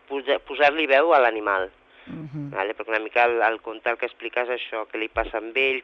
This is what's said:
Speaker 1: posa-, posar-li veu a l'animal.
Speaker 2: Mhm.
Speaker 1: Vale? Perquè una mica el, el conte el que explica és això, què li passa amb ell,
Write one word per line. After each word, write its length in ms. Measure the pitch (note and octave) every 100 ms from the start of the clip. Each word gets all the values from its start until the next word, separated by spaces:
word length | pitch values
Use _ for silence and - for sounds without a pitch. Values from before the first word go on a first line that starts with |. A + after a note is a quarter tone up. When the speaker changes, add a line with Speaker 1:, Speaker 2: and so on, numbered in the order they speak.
| -
Speaker 1:
posa-, 300 | C#3 B2+ -
posar-li 460 | - C#3 D3 D#3 D3
veu 260 | C3+ E3
a 60 | D3+
l'animal. 460 | A#2+ A2 G#2 F#2+ F#2+ - _ - -
Speaker 2:
Mhm. 460 | D#3+ D#3 D3 C#3+
Speaker 1:
Vale? 240 | G2+ G2+ -
Perquè 140 | A2
una 120 | A2
mica 240 | G#2+ A#2+ A#2+
el, 160 | A#2
el 180 | A2 A2
conte 280 | A2+ A2 A#2+
el 80 | A#2
que 80 | A#2+
explica 360 | - A#2 B2
és 60 | A#2+
això, 360 | A#2+ - A2+ G#2+
què 100 | A2+
li 80 | A2
passa 280 | A2+ A2 A2+
amb 200 | A2+ B2
ell, 240 | C3+ C3